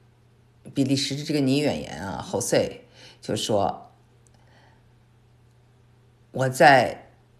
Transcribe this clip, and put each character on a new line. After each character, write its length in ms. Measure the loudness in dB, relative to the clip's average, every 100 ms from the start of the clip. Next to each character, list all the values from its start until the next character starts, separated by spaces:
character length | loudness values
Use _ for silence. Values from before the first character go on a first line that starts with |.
| _ _ _ _ _ _ -8
比 100 | -2
利 120 | 0
时 200 | -2 -4
的 80 | -6
这 80 | -4
个 80 | -2
女 180 | 0 0
演 220 | 0 -4
员 240 | -8 -12
啊， 220 | -10 -10 -6
Jose 520 | -6 0 0 0 -6 -20 -20 -20 -14
就 140 | -8
说 560 | -6 -2 0 -2 -4 -14 _ _ _ _ _ _ -20 -20 _ _ _ _ _ _ _ _ _ _ _ _ _ _ _ _
：“我 180 | -4 -2
在 640 | 6 8 8 4 -4 -16 -20 _